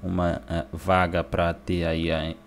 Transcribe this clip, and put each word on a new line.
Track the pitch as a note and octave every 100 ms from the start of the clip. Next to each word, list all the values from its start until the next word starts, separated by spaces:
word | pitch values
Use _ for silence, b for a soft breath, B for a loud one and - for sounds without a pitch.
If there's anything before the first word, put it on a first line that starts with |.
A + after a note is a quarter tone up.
uma, | F#2 F2+ F2 D#2+ -
eh, | E2+ -
vaga | E2 D#2+ F#2 F2+ F2
pra | E2 F2 E2+
ter | E2 - F2+ E2+
aí | E2 E2
a | D#2+ D#2 E2